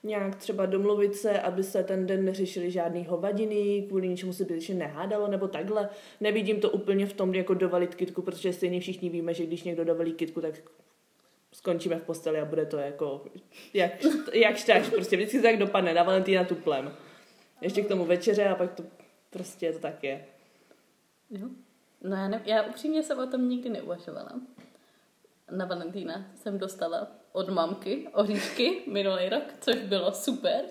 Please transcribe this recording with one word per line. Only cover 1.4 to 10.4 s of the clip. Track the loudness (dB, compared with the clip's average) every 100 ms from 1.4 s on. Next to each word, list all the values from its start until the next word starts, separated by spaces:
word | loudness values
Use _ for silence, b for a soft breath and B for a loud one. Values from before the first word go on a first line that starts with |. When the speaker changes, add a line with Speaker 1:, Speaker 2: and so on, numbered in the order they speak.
| 0 -2
Speaker 1:
se | -2 -2
ten | 0 -2 0
den | 0 0
neřešily | 0 -4 -2 -4
žádný | -2 -2 -2 -4
hovadiny, | -2 0 0 0 0 2 0 0
kvůli | -2 0
ničemu | -2 -4
se | -4
zbytečně | -4 -4 -4 -4
nehádalo | -4 -6 -2 0 0
nebo | 0 -2
takhle. | -4 -2 0 -2 B B B
Nevidím | 0 2 2 2
to | 2
úplně | 2 2 2 0
v |
tom, | 0 0 0
jako | 2
dovalit | 2 4 2 0 -2
kytku, | -4 -4
protože | -6 -4 -4
stejně | 0 -2 -2
všichni | -4 -6 -4
víme, | -2 -2
že | -2 -4
když | -4
někdo | -4 -2
dovalí | 0 2 0
kytku, | -2 -4 -4